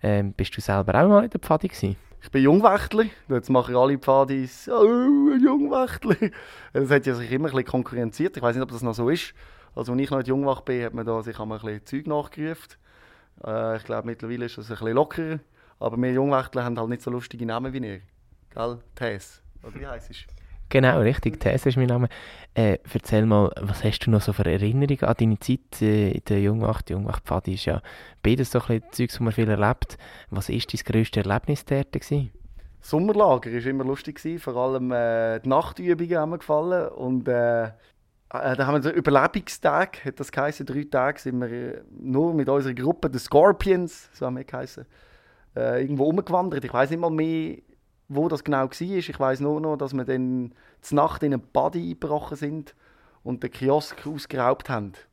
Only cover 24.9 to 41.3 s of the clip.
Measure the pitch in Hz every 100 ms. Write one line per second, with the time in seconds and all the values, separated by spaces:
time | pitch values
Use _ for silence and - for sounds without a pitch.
24.9 | 139 - 117 113 107 - 127 _ - 107
25.9 | 107 101 - - 101 101 110 110 110 -
26.9 | 95 101 - - 95 - 95 - - -
27.9 | - - - - 143 127 123 - 113 -
28.9 | - 127 - 117 107 110 104 104 127 -
29.9 | - - - - 98 98 113 - - -
30.9 | 110 113 - 98 104 - 143 - 139 139
31.9 | 143 - 143 131 - - - - - -
32.9 | 151 190 208 202 127 117 120 120 135 131
33.9 | 139 - 147 160 170 147 123 127 131 127
34.9 | 123 117 113 113 113 131 135 170 - 180
35.9 | 165 170 175 156 170 - 151 170 180 160
36.9 | - 127 127 123 123 120 117 113 110 _
37.9 | _ _ _ _ 127 135 127 135 147 139
38.9 | 160 - 139 147 208 - - - 147 190
39.9 | - 139 - 139 - 143 151 131 131 143
40.9 | 139 131 143 -